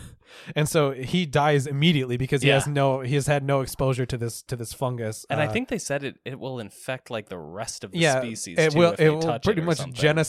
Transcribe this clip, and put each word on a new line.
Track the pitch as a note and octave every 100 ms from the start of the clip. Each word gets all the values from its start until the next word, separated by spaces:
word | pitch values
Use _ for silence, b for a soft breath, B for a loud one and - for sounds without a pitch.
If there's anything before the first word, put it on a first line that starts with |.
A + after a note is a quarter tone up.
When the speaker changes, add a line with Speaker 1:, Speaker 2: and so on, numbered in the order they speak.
| - -
Speaker 1:
<laughs> | _ - -
and | - D3+
so | E3 C#3+
he | C3 B2 F3+
dies | E3+ D3 D3 C#3+ C3+
immediately | C#3+ D#3+ D3+ C3 A#2+
because | C3 C#3+
he | C#3
Speaker 2:
Yeah. | C#3
Speaker 1:
has | C#3
no, | C#3+ C#3 C3+
he | B2+
has | C#3+ C3+
had | D3
no | C#3 C#3
exposure | B2+ - C3 B2 B2
to | B2+
this, | A#2 -
to | -
this | B2 A2+
fungus. | - C3 B2 A2 G#2+ -
Speaker 2:
And | C#3+
I | D3+
Speaker 1:
Uh, |
Speaker 2:
think | - B3+
they | A3
said | - C#3+
it, | C#3 - -
it | C3
will | A#2+ C3
infect, | G2+ - - B2+ -
like, | A#2 G#2
the | F#2
rest | D#2 F2+ A2+ -
of | G2+
the | F3
Speaker 1:
yeah, | E3 C3
Speaker 2:
species, | B2 A2 - E2+
Speaker 1:
it | D#3+
Speaker 2:
too, | D3
Speaker 1:
will, | E3+
Speaker 2:
if | -
they | D#3
Speaker 1:
it |
will | D3+
Speaker 2:
touch | E3 A#2
Speaker 1:
pretty | F#3 F#3+
Speaker 2:
it |
or | E3
Speaker 1:
much | D3+
Speaker 2:
something. | C3+
Speaker 1:
genocide | A#2+ D3 D3+